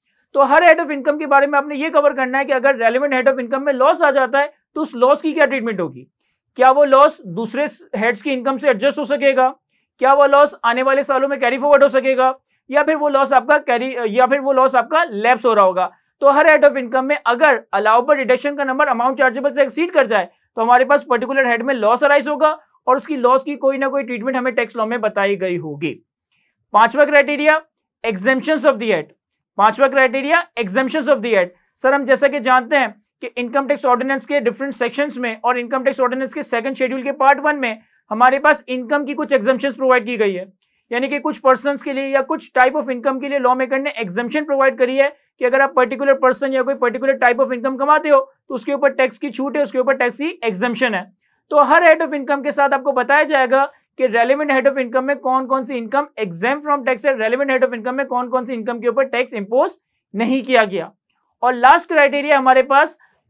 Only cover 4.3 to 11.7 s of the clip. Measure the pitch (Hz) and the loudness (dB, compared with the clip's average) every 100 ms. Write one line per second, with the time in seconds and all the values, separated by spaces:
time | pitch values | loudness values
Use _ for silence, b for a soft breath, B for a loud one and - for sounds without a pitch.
4.3 | 277 294 _ _ - 311 240 254 294 311 | 0 -2 _ _ -8 -6 0 2 2 0
5.3 | 311 277 269 226 190 160 127 135 _ _ | 0 0 0 -4 -6 -6 -10 -20 _ _
6.3 | _ _ - 254 269 285 269 294 - 196 | _ _ 2 4 4 4 6 4 2 -12
7.3 | 170 226 269 294 - - 214 226 - 294 | -8 -6 -4 -6 -8 -10 -4 -2 -2 -4
8.3 | 262 247 262 285 208 269 302 254 277 277 | -4 -4 -2 0 0 0 -2 -4 0 0
9.3 | 262 254 - _ _ _ - 262 285 277 | 2 0 -2 _ _ _ -2 2 6 6
10.3 | 285 294 - 233 240 262 269 277 262 277 | 6 4 2 -2 0 0 0 0 0 0
11.3 | 277 247 254 285 | -2 -2 0 4